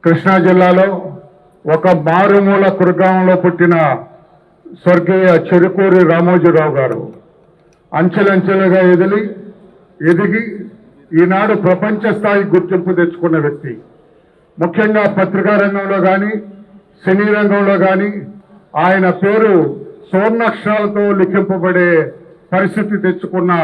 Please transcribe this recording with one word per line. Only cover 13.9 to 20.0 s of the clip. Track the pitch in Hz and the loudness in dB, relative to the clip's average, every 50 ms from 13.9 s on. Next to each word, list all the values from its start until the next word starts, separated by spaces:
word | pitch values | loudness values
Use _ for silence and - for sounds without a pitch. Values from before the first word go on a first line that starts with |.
| _ _ _ _ _ _ _ _ _ _ _ _ _ - | _ _ _ _ _ _ _ _ _ _ _ _ _ -6
ముఖ్యంగా | 165 175 - - 214 214 214 214 202 190 - 190 | -6 -4 -2 -2 -2 0 0 0 -2 0 0 -2
పత్రికా | 190 185 - 190 - 208 208 202 | -2 -2 -2 -2 -2 0 0 0
రంగంలో | 202 196 196 196 - - 196 190 175 | 0 -2 -2 -6 -4 -4 -2 0 0
గాని, | 185 190 196 202 208 220 208 - - - - - _ - - _ _ _ _ | 0 0 0 -2 -4 -6 -8 -10 -14 -20 -20 -20 _ -20 -20 _ _ _ _
సినీ | - 185 190 202 208 208 208 | -2 -2 0 0 0 0 0
రంగంలో | 208 208 202 202 202 202 196 196 180 190 | 0 0 0 0 0 0 0 0 0 0
గాని | 190 190 190 202 208 208 208 - - - - _ _ - - _ _ - 151 165 | 0 0 0 -2 -4 -6 -10 -14 -14 -18 -20 _ _ -20 -20 _ _ -4 -2 0
ఆయన | 185 190 185 185 180 170 - | 2 2 2 0 0 0 0
పేరు | 190 196 214 220 220 214 190 165 151 139 139 - - - - - | -2 0 2 2 2 2 2 2 0 -2 -6 -10 -14 -18 -20 -20